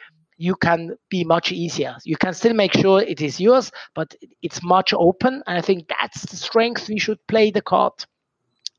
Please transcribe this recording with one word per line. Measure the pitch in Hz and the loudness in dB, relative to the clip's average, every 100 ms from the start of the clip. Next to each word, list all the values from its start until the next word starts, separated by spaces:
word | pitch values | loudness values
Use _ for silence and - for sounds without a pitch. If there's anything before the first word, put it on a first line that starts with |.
| - _ _ - | -18 _ _ -6
you | 175 185 | -4 0
can | 170 170 165 - - | 2 0 -2 -12 -6
be | 185 | -4
much | 165 165 - | 0 0 0
easier. | 180 170 - 127 123 | -4 -6 -4 -6 -8
You | - 156 | -6 -4
can | 185 | -4
still | 165 226 220 | 0 0 2
make | 196 | 2
sure | - 190 190 | 4 4 4
it | - 151 | 2 -2
is | 151 127 | -6 0
yours, | 202 254 - - - | 4 4 2 -8 -14
but | - 160 - - _ | -10 -10 -10 -20 _
it's | 165 - | -12 -6
much | 175 185 180 | 2 2 2
open. | 202 175 185 254 269 - | 2 2 2 0 -2 -6
And | 175 | -4
I | |
think | 165 185 156 | 0 -2 -2
that's | - - - | -6 -6 -8
the | - 180 | -14 -12
strength | - 226 233 233 - | -2 0 0 -2 -8
we | 214 | -4
should | - 214 - | -4 -6 -2
play | 220 214 | 2 2
the | 202 | 0
card. | - 180 - - - _ _ _ _ _ - | 0 2 0 -2 -20 _ _ _ _ _ -18